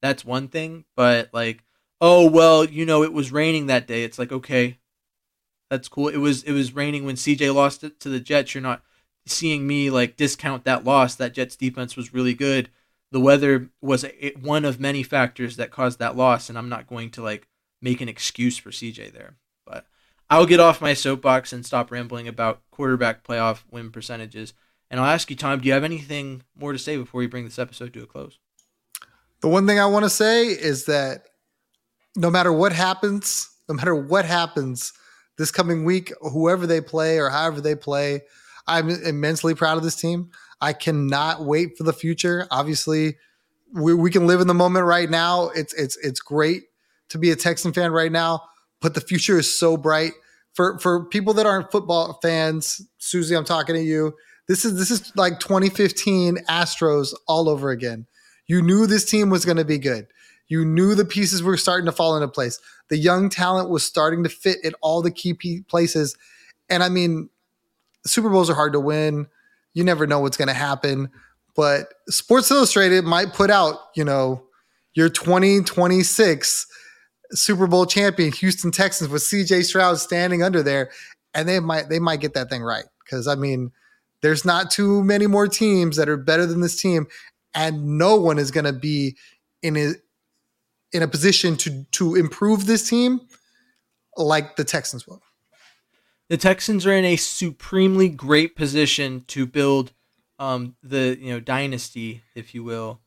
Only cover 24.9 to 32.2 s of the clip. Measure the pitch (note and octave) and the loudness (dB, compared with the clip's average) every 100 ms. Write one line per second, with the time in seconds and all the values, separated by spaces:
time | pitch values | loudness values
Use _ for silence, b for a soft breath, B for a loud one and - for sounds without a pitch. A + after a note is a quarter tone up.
24.9 | B2+ C3 E3 - C3+ C#3 C#3 B2+ C3+ D#3 | -4 0 0 -2 -6 -4 -2 0 0 0
25.9 | E3 C#3+ D3 C#3 C3 _ _ C#3+ C3+ C#3 | -8 -10 -10 -10 -14 _ _ -10 -10 -8
26.9 | D3+ B2 B2+ B2 B2 A#2 - B2 - A#2+ | -8 -8 -6 -6 -6 -12 -10 -10 -10 -18
27.9 | A#2 A2+ - - _ _ _ _ _ _ | -16 -18 -18 -18 _ _ _ _ _ _
28.9 | - b b b _ D3+ F3+ G3 G#3 G3+ | -20 b b b _ 2 2 4 4 4
29.9 | G3+ G#3 - G#3+ A3+ A#3 F#3+ D#3+ C3+ - | 4 2 2 2 4 2 -2 -4 -4 -2
30.9 | D3 C3+ C3+ _ _ _ _ _ _ _ | -2 -2 -8 _ _ _ _ _ _ _
31.9 | _ _ - | _ _ -2